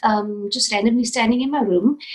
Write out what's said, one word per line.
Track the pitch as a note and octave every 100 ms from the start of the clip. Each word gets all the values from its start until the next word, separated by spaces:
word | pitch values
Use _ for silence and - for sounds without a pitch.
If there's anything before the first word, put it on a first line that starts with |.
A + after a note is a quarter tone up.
um, | A3+ G#3+ G#3 G#3 G3+
just | B3 -
randomly | G#3 A3 A#3+
standing | A3+ B3+ A3+ B3
in | C4+
my | C#4+
room, | G#3 F3+ A3 D4 -